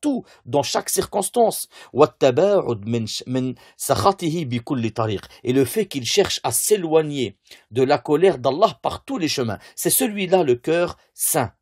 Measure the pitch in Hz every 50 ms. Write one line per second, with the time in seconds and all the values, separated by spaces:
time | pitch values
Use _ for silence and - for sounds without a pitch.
0 | - 294 269 240 - _ - _ _ 113 123 143 - - - 220 - - - 196
1 | - - - 202 190 - - 247 226 202 - - - - _ - - - - 120
2 | 151 151 - - 147 135 123 143 185 202 202 185 - 120 120 101 101 110 117 117
3 | 110 104 - - - 127 127 131 127 131 123 - - - _ - - - 135 -
4 | - 196 190 - 180 156 156 175 160 123 120 117 - - 147 123 113 110 - -
5 | 110 110 104 92 - - - - - 117 127 135 139 - - 220 202 - - 139
6 | 123 120 - 208 190 - - - - 127 120 - - - 214 202 170 160 156 160
7 | 156 147 143 139 120 98 - _ _ - - - _ _ 104 123 131 131 151 -
8 | - - 151 151 180 196 151 127 127 135 131 165 214 202 135 - - 147 - -
9 | _ - 269 233 160 143 - - 123 110 98 - - - - - - 170 - -
10 | 262 226 208 208 190 170 185 185 170 135 123 120 - 156 160 170 175 - - _
11 | _ _ _ - - - - 156 120 113 - _